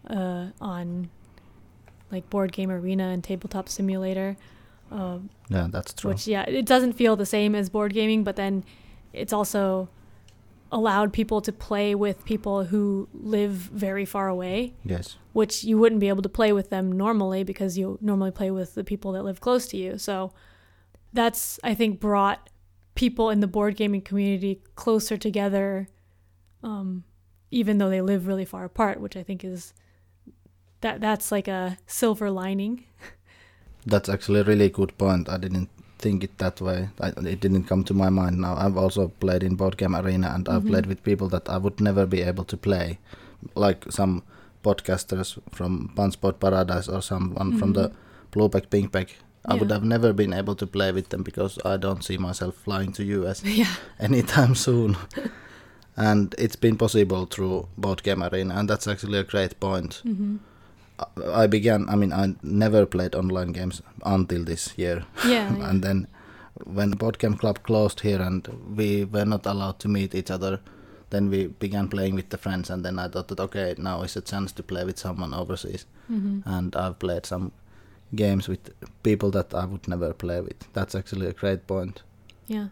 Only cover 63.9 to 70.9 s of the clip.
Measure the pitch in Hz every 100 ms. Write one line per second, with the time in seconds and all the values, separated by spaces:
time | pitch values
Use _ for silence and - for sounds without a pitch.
63.9 | - 98 95 90 87 85 82 - - 87
64.9 | 85 80 - 240 240 202 202 202 190 196
65.9 | 196 - - - - - - - 98 101
66.9 | 101 110 110 113 101 110 101 - 110 104
67.9 | - 107 95 92 92 - 82 85 104 104
68.9 | 101 98 104 104 107 101 101 98 - 104
69.9 | 101 95 92 90 92 95 95 - - -